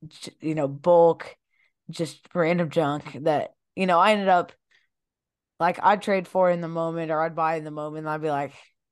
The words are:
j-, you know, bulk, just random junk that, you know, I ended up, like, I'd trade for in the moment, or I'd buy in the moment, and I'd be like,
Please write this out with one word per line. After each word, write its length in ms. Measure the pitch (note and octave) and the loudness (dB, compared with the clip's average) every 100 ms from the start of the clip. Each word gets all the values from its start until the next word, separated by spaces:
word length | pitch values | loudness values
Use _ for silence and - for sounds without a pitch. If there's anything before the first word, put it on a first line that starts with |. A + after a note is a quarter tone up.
| D#3 | -20
j-, 260 | - - - | -18 -18 -10
you 140 | D#3 | -6
know, 140 | D#3 C#3 | -2 -4
bulk, 680 | C#3 F3 E3+ E3+ D#3+ - - _ _ _ _ - | 0 4 6 6 4 -6 -20 _ _ _ _ -16
just 360 | E3 D3+ - _ | -8 -8 -10 _
random 340 | F3+ D#3+ F3 D#3+ | -2 0 0 0
junk 480 | E3 D3 D3 D3+ C#3 | 0 0 -2 -8 -4
that, 300 | D#3 C#3+ - - _ | 0 0 -2 -12 _
you 120 | - F#3 | -4 2
know, 120 | E3+ | 4
I 140 | G3+ | 4
ended 160 | G#3+ F#3+ | 2 2
up, 240 | F3+ F3 _ _ _ _ _ _ _ _ _ _ - | 2 0 _ _ _ _ _ _ _ _ _ _ -2
like, 200 | E3+ - | -2 2
I'd 200 | F#3 G#3 | 2 2
trade 260 | G#3+ G3 F3 | 0 -2 -2
for 220 | F#3+ F3+ | 0 2
in 100 | F3 | 2
the 80 | E3 | -4
moment, 420 | E3 E3 E3 D#3+ | -4 -4 -4 -4
or 100 | D#3 | -2
I'd 160 | E3 D#3+ | -2 -2
buy 200 | D#3+ D#3+ | -2 -2
in 80 | |
the 60 | D3+ | -8
moment, 340 | D3+ D3+ D#3 | -10 -10 -8
and 60 | D#3 | -8
I'd 100 | D#3 | -6
be 100 | D#3 | -4
like, 220 | C#3+ C#3 - _ _ _ | -4 -6 -12 _ _ _